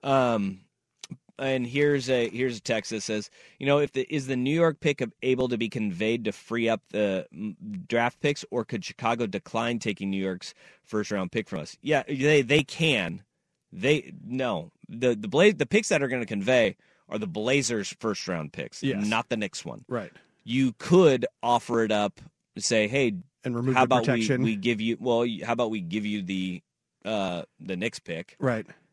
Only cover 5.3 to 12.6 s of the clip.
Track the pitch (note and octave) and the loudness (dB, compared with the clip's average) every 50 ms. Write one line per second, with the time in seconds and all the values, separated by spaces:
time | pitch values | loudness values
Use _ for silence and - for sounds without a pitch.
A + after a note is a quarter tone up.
5.3 | C3 B2 C3 B2 B2 A2 A#2 A2 - A#2+ A2 G#2 F2+ E2+ G#2+ G#2+ A#2 A#2+ A2+ G#2+ | 2 2 2 0 0 -2 -2 -4 -2 -2 -2 -2 -2 -2 0 0 0 0 -2 -4
6.3 | G2 - - - A2+ A#2 A2+ A2+ A2+ G#2+ _ _ - G2+ G#2+ G2+ F#2+ F#2+ - - | -6 -6 -8 -6 -4 0 2 2 0 0 _ _ -2 0 0 0 0 -2 -4 -8
7.3 | - D2+ G#2 G#2+ F#2 _ - G#2+ G#2 F#2 F2 - A#2 A#2 A#2 B2 - _ - D3 | -12 -10 -10 -10 -10 _ -12 -10 -10 -10 -6 -2 0 2 2 0 -2 _ -2 -2
8.3 | C#3+ - - - - B2 A2 _ - A2 F2+ - - - A#2+ A2+ A#2+ A#2 A#2+ G#2+ | -2 -2 -6 -6 -4 -6 -4 _ -6 -8 -8 -8 -12 -4 -2 -2 0 0 -2 -4
9.3 | F#2 G2+ - - - A2+ A#2 A#2 A#2+ A2+ - A2+ G2+ - G2 G2 G2 F#2+ F#2+ F#2+ | -4 -6 -8 -4 -4 -4 -2 -2 -4 -4 -4 -4 -6 -4 -4 -4 -2 -2 -2 -2
10.3 | F#2 F#2 - - - _ - - - _ _ _ - G#2+ G#2 - G#2+ G2+ F#2+ F2 | -4 -6 -8 -16 -18 _ -20 -20 -20 _ _ _ -4 -4 -4 -2 -4 -4 -4 -4
11.3 | - A#2 G#2 - - D#2+ D2+ - - _ _ C3 D3+ C#3 - - D3 C3+ C3 D3 | -4 -6 -6 -4 -8 -10 -10 -10 -14 _ _ 0 0 0 0 -2 -6 0 2 4
12.3 | D#3 D3 C3+ A2+ C#3+ D#3 | 4 4 4 4 2 2